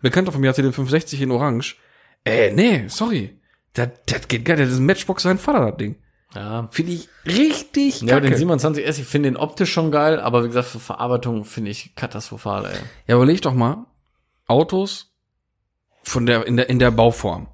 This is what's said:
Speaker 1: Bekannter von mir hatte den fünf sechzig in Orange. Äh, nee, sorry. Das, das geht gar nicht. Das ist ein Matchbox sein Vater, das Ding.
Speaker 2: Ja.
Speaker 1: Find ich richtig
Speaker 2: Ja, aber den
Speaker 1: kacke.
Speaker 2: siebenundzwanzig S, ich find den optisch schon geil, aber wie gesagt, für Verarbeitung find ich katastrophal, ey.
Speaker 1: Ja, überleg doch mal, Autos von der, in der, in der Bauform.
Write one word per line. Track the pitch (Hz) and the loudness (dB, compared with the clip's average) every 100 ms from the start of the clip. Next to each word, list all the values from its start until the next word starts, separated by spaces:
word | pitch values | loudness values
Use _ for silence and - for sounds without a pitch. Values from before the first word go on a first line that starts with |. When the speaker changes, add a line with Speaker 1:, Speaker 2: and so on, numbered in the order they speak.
Speaker 1:
Bekannter | 131 143 185 | 2 2 0
von | 143 | 0
mir | 135 | 0
hatte | 131 | 2
den | 135 | 0
fünf | 123 131 | 0 0
sechzig | 151 165 139 | 0 -2 -6
in | 131 | -2
Orange. | 123 143 117 123 - _ _ _ _ | 0 0 -2 -4 -12 _ _ _ _
Äh, | - 113 107 | -2 2 4
nee, | 104 226 180 101 | 4 4 2 -2
sorry. | - 226 196 95 - _ _ _ | -4 -2 -2 -4 -12 _ _ _
Das, | - 120 - - | -4 -4 -6 -6
das | 120 - | -6 -4
geht | 117 | -4
gar | 117 165 | 0 2
nicht. | 131 | 2
Das | |
ist | 127 | 2
ein | 135 | 2
Matchbox | 190 - 190 | 0 -2 -2
sein | 180 190 | 0 0
Vater, | - 277 120 | 0 0 0
das | - | -2
Ding. | 104 - _ _ _ | -8 -10 _ _ _
Speaker 2:
Ja. | 101 104 113 113 | -14 -10 -8 -8
Speaker 1:
Find | - 165 | -6 -4
ich | 175 - _ | -6 -10 _
richtig | - 190 311 294 - - 277 262 | -2 2 2 0 -4 0 0 0
Speaker 2:
Ja, | 117 | 2
aber | 135 | 4
den | 139 | 4
Speaker 1:
kacke. | 127 | 2
Speaker 2:
siebenundzwanzig | 170 156 143 147 139 | 2 2 2 -2 -2
S, | 143 | -4
ich | 131 | -2
find | 147 | 0
den | 143 127 | 0 0
optisch | 151 - 180 | -4 -2 -2
schon | - 160 | 0 0
geil, | 147 151 156 | 2 2 2
aber | - 120 | 2 0
wie | 117 | 2
gesagt, | 120 123 | -2 -2
für | 117 | -8
Verarbeitung | - 95 123 123 123 113 | -12 -6 -2 -2 -2 -6
find | 104 - 107 | -6 -8 -8
ich | 107 - | -8 -14
katastrophal, | - 120 107 - - 104 98 101 | -12 -10 -10 -12 -10 -6 -6 -6
ey. | 95 92 - - | -10 -12 -16 2
Speaker 1:
Ja, | |
überleg | 120 131 180 | 4 6 4
doch | - | 0
mal, | 127 117 175 233 _ _ _ _ _ _ | 0 0 -2 -10 _ _ _ _ _ _
Autos | 120 160 185 196 - - _ _ _ _ _ _ _ _ _ | 2 2 0 -4 -8 -14 _ _ _ _ _ _ _ _ _
von | - 127 120 | -6 -2 2
der, | 120 - | 2 2
in | 120 | 0
der, | 127 | 2
in | 127 | 4
der | 123 | 4
Bauform. | 113 117 117 104 78 71 | 6 2 2 -4 -6 -10